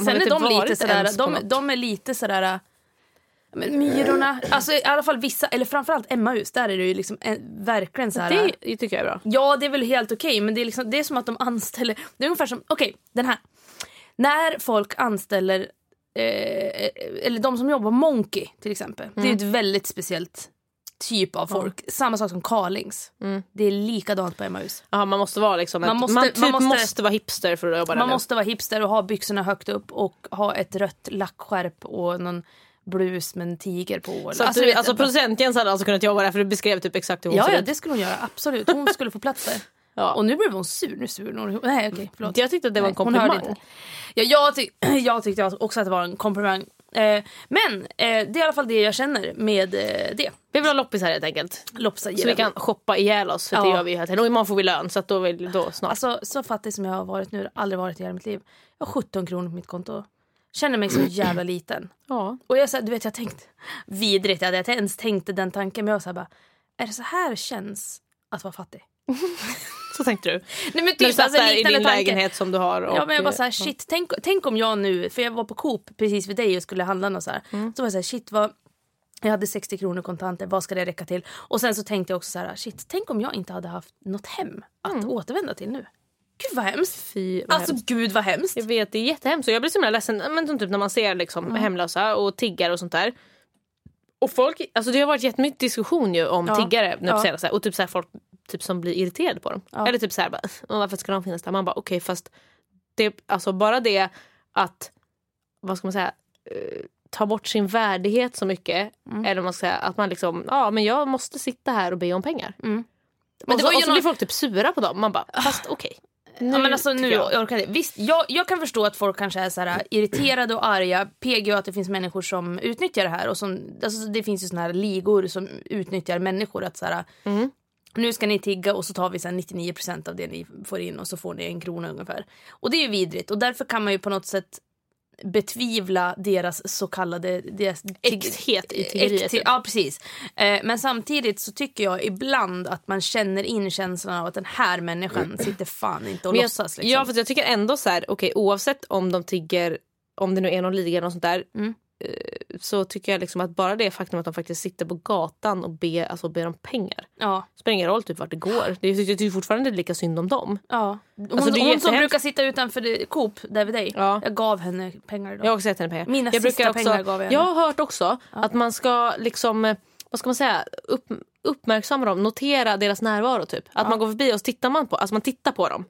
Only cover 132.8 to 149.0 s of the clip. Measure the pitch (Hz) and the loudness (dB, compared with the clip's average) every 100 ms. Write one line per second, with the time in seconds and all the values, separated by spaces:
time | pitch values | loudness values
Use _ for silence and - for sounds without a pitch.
132.8 | 269 202 175 175 - 208 247 247 254 233 | 2 0 -2 -4 -4 0 0 -2 -4 -2
133.8 | 208 190 202 196 - 190 - - _ _ | 0 0 0 -4 -2 -6 -6 -14 _ _
134.8 | _ _ _ - 196 202 208 233 247 226 | _ _ _ -14 -2 -2 0 -2 -2 -2
135.8 | 185 185 180 180 196 185 175 - - - | 0 0 0 -2 0 2 0 -4 -8 -6
136.8 | 156 190 175 170 180 180 - 202 190 165 | -4 -4 -4 -4 -2 -4 -4 -2 -2 -2
137.8 | 202 185 247 208 - - - 196 - - | -8 -2 0 0 -2 -4 0 0 0 -6
138.8 | 190 202 202 196 190 226 - 254 - 226 | -2 2 4 4 2 0 2 2 0 0
139.8 | 143 - - - 208 - 202 202 220 233 | 0 -2 -14 -16 -8 0 4 4 2 0
140.8 | 269 233 214 294 233 202 - - 277 - | 0 -2 -2 0 0 -2 -6 -6 -6 -2
141.8 | 196 180 214 190 262 269 190 180 180 175 | -2 0 -4 -4 0 0 0 -2 -6 -6
142.8 | - 190 - 233 202 190 - 226 196 185 | -4 -4 -2 0 0 -2 -2 -2 -2 -2
143.8 | 185 175 196 175 170 185 190 - 208 175 | -4 -6 -6 -4 -4 -6 -6 0 2 0
144.8 | 170 170 185 185 185 - 208 196 185 - | -2 -4 -4 -4 -4 -4 -4 -4 -8 -6
145.8 | - 151 214 180 185 226 233 - 165 - | -4 -4 -6 -6 0 2 2 0 -6 -4
146.8 | 226 262 254 233 220 269 - 226 214 277 | 0 2 2 -2 0 0 2 2 2 0
147.8 | 202 175 - 196 185 - 202 202 - 175 | 2 0 0 -2 0 2 2 2 0 -2
148.8 | - 196 | -2 0